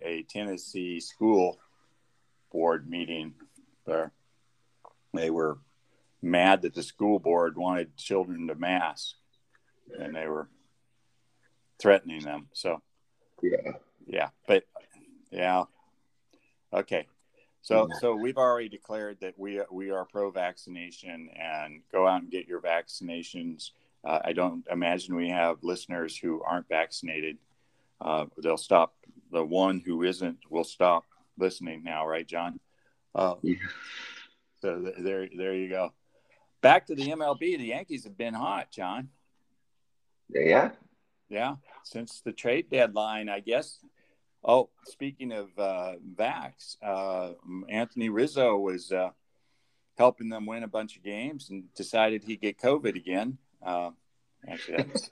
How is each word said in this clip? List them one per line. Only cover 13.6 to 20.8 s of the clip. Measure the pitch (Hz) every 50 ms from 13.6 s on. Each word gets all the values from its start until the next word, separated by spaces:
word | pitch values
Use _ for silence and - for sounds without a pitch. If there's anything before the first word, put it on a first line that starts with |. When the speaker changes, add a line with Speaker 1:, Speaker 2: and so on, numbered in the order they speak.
| - - - - - _ _ _ -
Speaker 1:
yeah, | - 95 85 76 - - _ _
but, | - 104 95 - _ - - - _ _ - - - - - _ _
yeah. | 90 90 90 92 92 92 87 - _ _ _ _ _ _ _ _ _ _ _ _ _ _ _ _ _ _ _ _ -
Okay. | 95 101 - 98 82 76 - _ _ _ _ _ _ _ _ _ _ -
So, | - 113 110 110 -
Speaker 2:
Yeah. | - -
Speaker 1:
so | 120 120 113
we've | 107 113 127 131
already | 135 127 123 120 120 117 107
declared | 104 101 - - 107 107 104 104 101 95
that | 98 92 92 95
we, | 95 101 101 101 101 -
we | 92 92 98 98
are | 98 92 92
pro-vaccination, | - - 104 101 98 92 95 90 90 90 - - 90 90 87